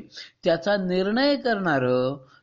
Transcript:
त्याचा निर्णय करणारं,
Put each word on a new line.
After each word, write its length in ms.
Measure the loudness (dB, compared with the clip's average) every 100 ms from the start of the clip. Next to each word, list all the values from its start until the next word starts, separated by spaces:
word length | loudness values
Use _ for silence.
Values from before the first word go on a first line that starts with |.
| -8 -18 -20 _
त्याचा 340 | 0 0 0 0
निर्णय 580 | 0 0 0 2 2 0
करणारं, 840 | 0 -2 0 2 2 2 0 -4 -12 -20